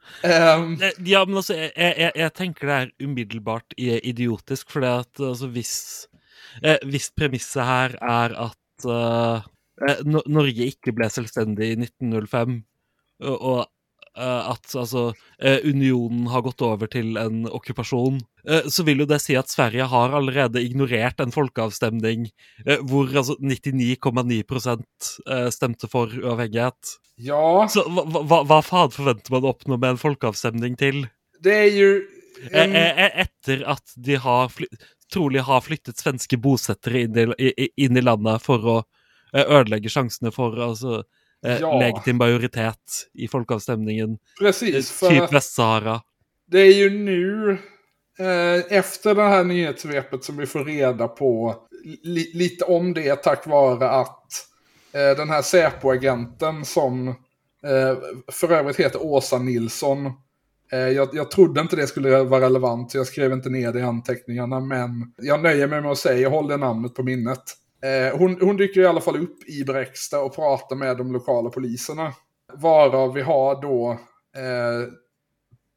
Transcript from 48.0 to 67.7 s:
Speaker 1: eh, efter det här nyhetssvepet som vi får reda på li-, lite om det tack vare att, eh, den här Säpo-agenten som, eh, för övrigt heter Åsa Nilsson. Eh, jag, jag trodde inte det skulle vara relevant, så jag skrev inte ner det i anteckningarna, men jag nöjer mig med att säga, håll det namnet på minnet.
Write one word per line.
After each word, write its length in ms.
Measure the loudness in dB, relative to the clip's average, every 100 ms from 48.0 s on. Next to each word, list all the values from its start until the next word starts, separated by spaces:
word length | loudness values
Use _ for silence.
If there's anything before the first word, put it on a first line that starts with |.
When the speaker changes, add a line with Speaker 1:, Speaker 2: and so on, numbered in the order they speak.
| _ -8
Speaker 1:
eh, 580 | -2 0 2 0 2 0
efter 380 | 0 -2 2 4
det 80 |
här 200 | 6 4
nyhetssvepet 800 | 4 0 -2 -4 -4 -4 -4 -10
som 140 | -8 -8
vi 80 | -6
får 200 | -6 -4
reda 420 | 0 0 0 -4
på 480 | 0 0 2 -2 -6 _ -20 -20 -16
li-, 280 | -6 -4 -4
lite 320 | -2 -4 -2 0
om 280 | 2 2
det 220 | -2 -2 2
tack 320 | 2 0 2
vare 420 | 4 4 4 2
att, 380 | 0 -2 -8 -16 -16 -16 _ _ _ _
eh, 240 | 2 2 2
den 120 | -2
här 120 | -2
Säpo-agenten 1200 | 2 4 4 0 0 2 0 -2 -6 -6 -6 -4 -4
som, 420 | 0 0 -2 -6
eh, 920 | -10 _ _ _ _ -2 2 2 -2 -6 -14 -12
för 200 | -2 2
övrigt 280 | 2 2 0
heter 240 | 0 0 2
Åsa 320 | 2 2 -2
Nilsson. 680 | -2 -2 -4 -2 -2 -2 -4 -10 _ _ _ _ -6
Eh, 80 | -2
jag, 300 | 0 2 0
jag 180 | -2 -2
trodde 300 | 6 6 6
inte 140 | -2 -2
det 120 | -2
skulle 360 | 0 4 4
vara 220 | 4 4 4
relevant, 460 | 4 2 -2 -4
så 60 | -4
jag 100 | -4
skrev 260 | -2 -2
inte 160 | -2 -4
ner 220 | -4 -2
det 80 | -2
i 40 |
anteckningarna, 760 | -2 -4 -6 -8 -6 -8 -6 -6
men 540 | -4 -4 -4 -6 -10 -10
jag 260 | -2 2
nöjer 240 | 4 2 2
mig 140 | 0
med 100 | -2
att 60 | 0
säga, 320 | 2 2 2
håll 180 | 2 0
det 100 | -2
namnet 380 | -2 -2 -6 -4
på 80 |
minnet. 400 | -4 -2 -4 -6 -10 -20 _